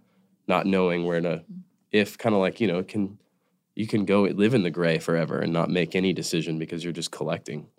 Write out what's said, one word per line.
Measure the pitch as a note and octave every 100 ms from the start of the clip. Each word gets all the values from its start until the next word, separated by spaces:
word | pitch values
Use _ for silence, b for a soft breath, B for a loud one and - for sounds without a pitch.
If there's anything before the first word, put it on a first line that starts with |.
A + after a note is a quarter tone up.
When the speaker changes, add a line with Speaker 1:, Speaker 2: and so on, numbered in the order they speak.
| _ _ _ _ -
Speaker 1:
not | F2+ G2
knowing | F#2+ F#2 F2 F2
where | E2+
to, | E2+ E2 -
Speaker 2:
Mm. | F3+ - _ _
Speaker 1:
if | G#2+ - -
kinda | A#2 G#2
like, | F#2+ -
you | A2+
know, | F2
can, | F#2+ G#2+ F#2+ - _ _ _ _ _ -
you | A2
can | A2 G2
go | G2
live | G2 F#2 G#2
in | B2+
the | F2
gray | E2 E2+ D#2+
forever | E2+ E2 D#2+ C#2+
and | D#2+
not | E2 E2
make | F2 E2 F#2
any | F#2
decision | E2 - F2 D#2+ D#2+
because | D#2+ E2+
you're | E2+
just | E2 D#2+
collecting. | - D2+ E2+ - D2 C#2